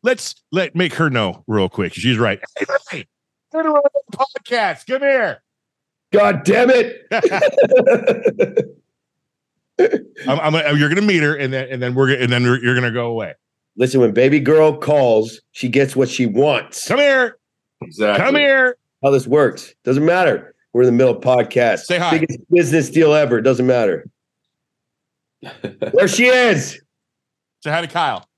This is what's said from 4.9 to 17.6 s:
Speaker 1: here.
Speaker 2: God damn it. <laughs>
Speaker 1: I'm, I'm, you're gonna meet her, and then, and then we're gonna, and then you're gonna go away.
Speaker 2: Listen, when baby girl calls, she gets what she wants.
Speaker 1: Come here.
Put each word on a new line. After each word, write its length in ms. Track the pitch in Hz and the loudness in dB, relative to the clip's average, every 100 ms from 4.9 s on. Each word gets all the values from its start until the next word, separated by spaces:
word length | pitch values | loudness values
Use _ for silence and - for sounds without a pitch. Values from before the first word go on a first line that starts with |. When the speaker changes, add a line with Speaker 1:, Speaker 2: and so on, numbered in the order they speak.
| 262 | -4
Speaker 1:
here. 420 | 277 269 208 113 _ _ _ _ _ _ _ | 0 0 -2 -6 _ _ _ _ _ _ _
Speaker 2:
God 320 | 208 202 175 | 2 2 0
damn 260 | 151 208 247 | 0 2 4
it. 380 | 254 - - _ | 4 2 -6 _
<laughs> 1700 | 214 - 196 571 - - - 254 240 - 233 - - - - - - _ _ _ _ _ _ _ _ _ - 392 - - - - | -2 0 0 0 2 4 4 4 2 0 0 -2 0 -2 -2 -4 -10 _ _ _ _ _ _ _ _ _ -2 0 0 -10 -14 -6
Speaker 1:
I'm, 280 | 190 156 156 | -2 -2 -2
I'm, 220 | 151 147 | 0 0
you're 120 | 147 | 0
gonna 120 | 175 | 0
meet 220 | 208 180 | 0 0
her, 120 | 147 147 | 0 -2
and 160 | 135 | -6
then, 140 | 131 131 | -6 -8
and 120 | 131 | -8
then 140 | 123 127 | -6 0
we're 120 | 135 | 0
gonna, 120 | 135 | 2
and 120 | 123 | 0
then 120 | 123 | 0
you're 320 | 123 127 123 123 | 0 0 0 0
gonna 160 | 123 | -2
go 160 | 117 120 | -4 -6
away. 260 | 117 95 73 _ _ _ - | -6 -8 -12 _ _ _ -4
Speaker 2:
Listen, 220 | 127 135 | 0 2
when 120 | 120 | 2
baby 260 | 104 131 147 | 2 2 2
girl 380 | 131 156 156 143 | 2 4 4 0
calls, 600 | - 151 127 110 110 - _ | -2 0 2 2 0 -8 _
she 160 | - 123 | -10 -4
gets 260 | 127 135 131 | 0 0 0
what 140 | - | -2
she 160 | - 120 | 0 -2
wants. 640 | 101 147 127 - - - | 0 0 0 -6 -14 -4
Speaker 1:
Come 120 | 254 | 0
here. 380 | 285 269 247 - _ _ | 2 2 0 -6 _ _